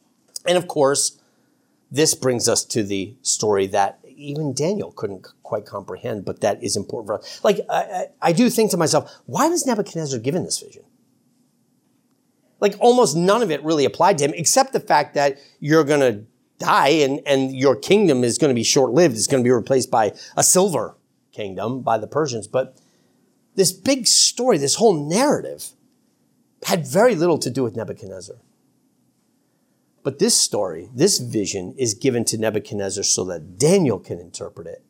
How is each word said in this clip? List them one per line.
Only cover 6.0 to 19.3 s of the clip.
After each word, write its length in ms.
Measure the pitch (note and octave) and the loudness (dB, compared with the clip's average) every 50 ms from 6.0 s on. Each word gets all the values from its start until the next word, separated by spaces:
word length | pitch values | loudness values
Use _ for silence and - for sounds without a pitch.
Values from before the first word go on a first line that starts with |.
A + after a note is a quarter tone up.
| - B2 A#2 G#2 F#2 | -8 -8 -8 -8 -8
but 160 | G#2 - - | -10 -8 -2
that 220 | - G#2 G2+ - A2+ | -2 -2 -2 -2 -4
is 140 | G#2 - | -6 -4
important 300 | G#2+ F#2+ - - A#2 A2 | -6 -6 -8 -10 -12 -6
for 120 | G2+ G#2+ F#2+ | -6 -6 -6
us. 240 | - - - - - | -6 -12 -16 -2 0
Like, 180 | A3 G3 - - - | 0 0 0 -2 -4
I, 140 | - - - | -4 -4 -4
I, 240 | - G3 F3+ - - _ - - | -4 -6 -8 -8 -8 _ -4 -2
I 100 | E3 E3+ | 0 2
do 180 | F3 B3 A#3 | 4 2 2
think 200 | - A#3 A3 G3+ | 4 2 0 0
to 60 | F3 | 2
myself, 360 | F3 D#3+ C#3 D#3 D3 - - - - _ | 0 0 2 2 0 -2 -2 -16 -20 _
"Why 220 | - A#2+ D#3 C4+ E4 | -10 -4 0 0 0
was 180 | F4 D#4+ - | 0 0 0
Nebuchadnezzar 540 | C4 A#3 G#3+ - - - E3 D#3+ C#3 C3+ A#2 | -2 -2 -2 -4 -6 -6 -8 -6 -6 -6 -4
given 240 | A2 C3+ D3+ F3 G#2 | -4 -2 -2 -2 -4
this 140 | D#2 - - | -4 -8 -10
vision?" 260 | - - - - - _ _ _ _ _ _ _ _ _ _ _ _ _ _ _ _ _ _ _ _ _ _ _ _ _ _ _ _ _ _ _ _ _ _ - | -10 -14 -20 -20 -20 _ _ _ _ _ _ _ _ _ _ _ _ _ _ _ _ _ _ _ _ _ _ _ _ _ _ _ _ _ _ _ _ _ _ 0
Like, 140 | G3+ G#3 G3 - | 0 0 0 4
almost 380 | - A#3+ B3 B3 A#3+ D#3 C#3+ | 4 4 6 6 4 2 2
none 260 | E3 F3 F#3+ G3+ A#3+ A#3+ | 2 2 4 4 2 2
of 80 | F3 | 0
it 140 | D3+ C#3 D3+ | -2 -4 -2
really 220 | D#3 E3 D3+ C3+ | -2 0 2 2
applied 320 | A#2 - - D#3+ F#3+ G3+ C#3 | 0 2 2 2 2 4 2
to 60 | C#3+ | 0
him, 100 | C#3+ E3 | -2 -2
except 380 | F3 D3+ - - C4 C#4 C#4 - | -2 -2 0 2 2 2 2 -2
the 80 | F#3+ | -6
fact 340 | - - E3 D3 C#3+ - - | -2 2 2 2 2 0 -2
that 240 | D3 C#3+ C#3+ C3+ - - - _ _ | 0 0 0 0 -2 -14 -20 _ _
you're 260 | - C#3+ D#3 D#3+ D3+ | -2 2 4 4 4
gonna 380 | C3+ D3+ C#3+ C3+ B2 G#2 G#2 A2+ _ _ _ _ _ _ - | 4 4 4 4 2 0 -2 -10 _ _ _ _ _ _ -8
die 300 | - E3+ F3+ G3+ D#3+ C#3 | -2 2 2 4 4 4
and, 340 | D#3+ D#3+ C#3+ C3 C#3 D3 - | 4 4 4 2 0 -2 -2
and 320 | D3 C#3 C3+ C3+ C3 C3 | 0 0 0 0 -2 -2
your 180 | C3 C3+ C#3+ B2+ | 0 2 2 2
kingdom 480 | - - - F#3+ G#3+ G#3 E3 C3+ B2 B2 | 2 2 2 4 4 6 4 4 4 2
is 140 | A#2+ A#2 | 0 0
gonna 180 | - D#3 C#3 B2 | 2 2 2 2
be 80 | A#2 A2+ | 2 0
short-lived. 540 | - - D3 C3 A#2+ A#2 D#3 F3+ D#3 A#2 | 2 2 2 2 4 4 4 4 4 4
It's 100 | A2 - | 0 -2
gonna 160 | - | 0